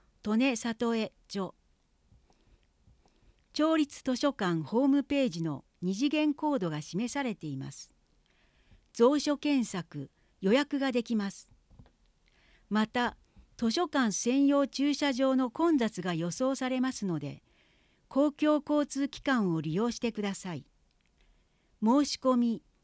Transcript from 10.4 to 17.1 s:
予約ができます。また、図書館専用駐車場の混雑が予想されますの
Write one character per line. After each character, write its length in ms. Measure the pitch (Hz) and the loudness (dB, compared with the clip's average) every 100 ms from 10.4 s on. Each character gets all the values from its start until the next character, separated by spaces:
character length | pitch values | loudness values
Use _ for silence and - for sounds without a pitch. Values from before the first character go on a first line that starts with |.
予 120 | 190 | 2
約 260 | 247 285 285 | 2 2 -2
が 120 | 269 | 0
で 100 | 240 | -2
き 140 | 226 226 | -2 -4
ま 160 | 196 | -4
す。 180 | - - - _ - - _ _ _ _ _ _ _ _ | -10 -20 -20 _ -20 -20 _ _ _ _ _ _ _ _
ま 180 | 214 220 | 0 0
た、 300 | 247 240 - _ - - - | 0 -2 -4 _ -20 -20 -4
図 140 | 226 | -2
書 160 | 320 349 | 0 0
館 240 | 277 233 | 0 0
専 360 | 185 233 269 277 | 0 0 4 4
用 200 | 285 277 | 4 2
駐 260 | - 285 | 0 0
車 200 | 277 285 | 0 0
場 220 | 247 269 262 | 2 2 2
の 140 | 247 | 0
混 280 | - 339 302 | 0 2 4
雑 240 | 220 - | 2 -2
が 120 | 175 | -4
予 160 | 165 170 | -2 -4
想 260 | - 262 269 | -2 -2 -2
さ 120 | 254 | -2
れ 140 | 254 | -2
ま 100 | 254 | -2
す 140 | - | -2
の 140 | 196 | -4